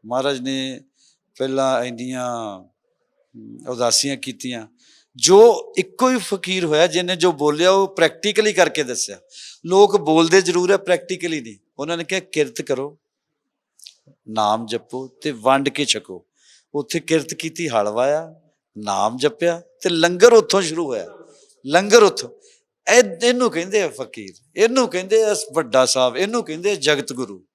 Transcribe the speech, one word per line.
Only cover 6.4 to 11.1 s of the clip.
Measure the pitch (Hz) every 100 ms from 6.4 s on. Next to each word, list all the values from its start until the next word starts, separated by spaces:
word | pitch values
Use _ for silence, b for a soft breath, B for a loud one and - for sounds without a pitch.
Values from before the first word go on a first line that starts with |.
| 180 185 170
ਹੋਇਆ | 151 175
ਜਿਹਨੇ | 170 180 180
ਜੋ | 180
ਬੋਲਿਆ | 147 151 151 180
ਉਹ | 196 190 190
ਪ੍ਰੈਕਟੀਕਲੀ | 160 - 208 208 214
ਕਰਕੇ | 185 170 156
ਦੱਸਿਆ। | 131 117 - 101 _ B B B 165
ਲੋਕ | 190 202 202
ਬੋਲਦੇ | 156 160 165 190
ਜ਼ਰੂਰ | 180 175 180
ਹੈ, | 196
ਪ੍ਰੈਕਟੀਕਲੀ | 196 175 180